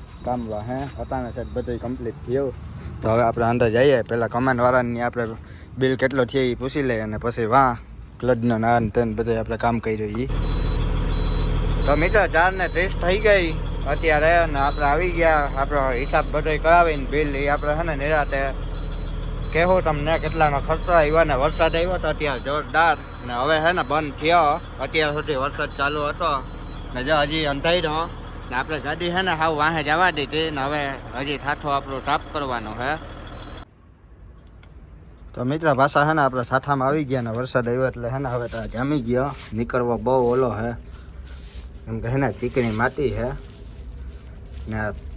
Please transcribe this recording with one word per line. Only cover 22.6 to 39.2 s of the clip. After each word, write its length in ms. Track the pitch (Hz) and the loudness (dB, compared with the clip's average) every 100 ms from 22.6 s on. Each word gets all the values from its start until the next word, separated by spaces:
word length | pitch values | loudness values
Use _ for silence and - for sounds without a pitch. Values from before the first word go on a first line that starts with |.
| 127 151 165 147 - - 123 | 0 4 4 4 -4 -12 -6
ને 60 | |
હવે 240 | 120 139 156 | -2 2 4
છે 60 | 160 | 4
ને 100 | 180 131 | 2 0
બંધ 220 | 147 151 120 | -2 -2 -2
થયો. 400 | 156 170 151 160 - - | 4 4 4 2 -4 -8
અત્યાર 320 | 139 160 151 147 | -2 0 0 0
સુધી 220 | 151 135 | -2 -2
વરસાદ 260 | 139 135 147 - | -2 -2 -6 -2
ચાલુ 220 | 143 151 147 | -2 0 -2
હતો 240 | 151 170 139 127 - - - - | -2 -2 -2 -4 -12 -12 -12 -8
ને 80 | 123 131 | -6 0
જો 80 | 156 | 2
હજી 240 | 143 160 151 | 2 0 -2
અંધાર્યો 500 | 139 165 180 160 156 170 - - - - | 0 2 2 0 -2 -4 -8 -14 -12 -6
ને. 40 | 123 | -6
આપણે 220 | 139 156 135 | -4 -4 -4
ગાડી 240 | 160 175 | -4 -2
છે 80 | 175 | 0
ને 100 | 190 160 | 0 0
હાવ 120 | 160 151 | 0 2
વાહે 200 | 151 165 143 | 2 2 0
જવા 220 | 160 185 151 | 2 2 2
દીધી 320 | 135 151 160 147 | -2 -2 -2 -2
ને 40 | 135 | -2
હવે 160 | 151 139 131 120 120 | -2 -4 -6 -10 -8
હજી 220 | 139 139 | -6 -4
થાથો 240 | 135 147 151 | -4 -4 -2
આપણો 240 | 139 131 135 139 | -2 -2 -6 -2
સાફ 160 | 156 - | -2 -2
કરવાનો 400 | 151 139 120 107 107 | -6 -4 -4 -6 -4
છે. 100 | 131 156 - - - - - - - - - - - - - - - - - - - - - - - | -4 -4 -8 -14 -14 -14 -14 -16 -18 -20 -20 -20 -20 -20 -20 -20 -20 -20 -20 -20 -20 -20 -20 -20 -14
તો 80 | - 123 | -4 -2
મિત્રો, 220 | 156 160 131 | 2 2 4
પાછા 260 | 143 147 151 | 4 4 4
છે 60 | |
ને 100 | 160 | 4
આપણે 220 | 135 127 | 2 0
થાથામાં 440 | 117 131 - 139 131 | 0 0 0 0 2
આવી 200 | 151 139 | 0 0
ગયા 160 | 131 117 | -2 -2
ને 60 | 113 | -4
વરસાદ 280 | 127 127 117 | -2 0 0
આવ્યો 200 | 127 131 | 0 0
એટલે 200 | 123 120 | -2 -6
છે 60 | 135 | -4
ને 80 | 139 | -2
હવે 180 | 123 117 | -4 -4
તો 60 | 113 104 | -6 -6
જામી 340 | 107 135 147 113 | -4 -2 -2 0
ગયો, 200 | 123 | 0